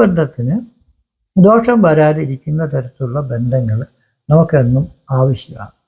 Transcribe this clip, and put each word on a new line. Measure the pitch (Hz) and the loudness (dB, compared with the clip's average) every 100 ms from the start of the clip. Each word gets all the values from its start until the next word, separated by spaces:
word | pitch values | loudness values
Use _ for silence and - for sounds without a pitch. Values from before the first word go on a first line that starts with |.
ബന്ധത്തിന് | 214 170 143 - 123 202 240 _ _ _ _ _ _ - | 2 2 -2 -2 -4 -4 -6 _ _ _ _ _ _ 2
ദോഷം | 190 226 233 233 175 | 4 4 2 2 2
വരാതിരിക്കുന്ന | 156 151 151 143 131 - 151 160 | 4 2 0 -4 -8 -6 -6 -4
തരത്തിലുള്ള | 139 123 - 127 139 139 | -6 -8 -10 -8 -6 -6
ബന്ധങ്ങൾ | 117 120 131 117 110 - _ _ _ - | -4 -2 -2 -2 -4 -6 _ _ _ 0
നമുക്കെന്നും | 156 165 151 120 127 170 - - 131 | 0 2 2 2 0 -2 -10 -6 -2
ആവശ്യമാണ്. | 131 127 - 127 104 _ | 0 -2 -6 -16 -18 _